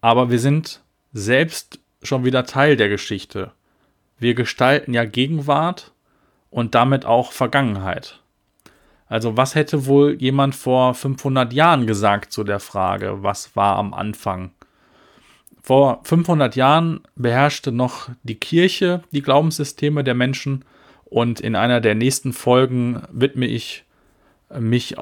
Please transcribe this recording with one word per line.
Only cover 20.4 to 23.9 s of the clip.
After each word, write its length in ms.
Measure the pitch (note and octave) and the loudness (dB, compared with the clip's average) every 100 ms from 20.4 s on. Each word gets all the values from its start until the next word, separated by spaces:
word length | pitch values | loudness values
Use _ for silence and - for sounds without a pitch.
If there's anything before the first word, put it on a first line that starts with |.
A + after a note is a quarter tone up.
| - C3+ - _ _ _ _ | -4 -6 -8 _ _ _ _
und 340 | - A#2+ A#2 | 0 0 -2
in 160 | G#2+ A2 | -2 0
einer 240 | A#2 B2 | 2 2
der 140 | A2 | 2
nächsten 400 | G#2+ B2 C3+ C3+ | 2 0 0 -6
Folgen 680 | A#2+ - B2 B2+ B2+ A#2+ A#2+ - | -6 2 4 4 0 -2 -4 -10
widme 340 | - C3 B2+ B2 | -2 -2 0 -4
ich 380 | A#2 - - _ | -4 -8 -16 _